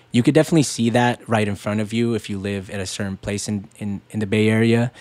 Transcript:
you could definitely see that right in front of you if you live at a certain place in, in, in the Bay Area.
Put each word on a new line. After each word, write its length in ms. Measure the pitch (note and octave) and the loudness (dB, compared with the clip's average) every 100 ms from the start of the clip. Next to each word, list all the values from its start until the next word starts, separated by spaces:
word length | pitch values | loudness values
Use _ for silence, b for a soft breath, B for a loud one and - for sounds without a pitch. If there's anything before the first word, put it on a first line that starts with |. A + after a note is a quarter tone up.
| b | b
you 80 | A#2+ | 0
could 100 | A#2 | 4
definitely 300 | C3+ D3+ E3 | 4 4 4
see 260 | C#3 - A#2 | 2 0 0
that 320 | A#2 A#2+ A#2+ - | 2 2 0 -2
right 220 | A2+ G#2 | 0 0
in 80 | G2 | -4
front 240 | - G#2+ | -4 -4
of 140 | G#2 | -2
you 220 | A2+ A#2 A2+ | -2 0 -2
if 140 | - | -4
you 80 | G2+ | -6
live 320 | G2 G2+ F#2+ | -6 -6 -6
at 120 | G#2 | -8
a 40 | F#2+ | -8
certain 300 | - G2+ F#2+ | -6 -6 -6
place 320 | - G#2 - | -6 -6 -4
in, 220 | G#2 G2 - | -6 -8 -10
in, 220 | G#2 G2 - | -8 -8 -8
in 100 | A2 | -6
the 80 | G#2 | -2
Bay 220 | A2 G#2+ | 2 4
Area. 420 | A2 A#2 A#2 A#2+ B | 4 4 4 0 B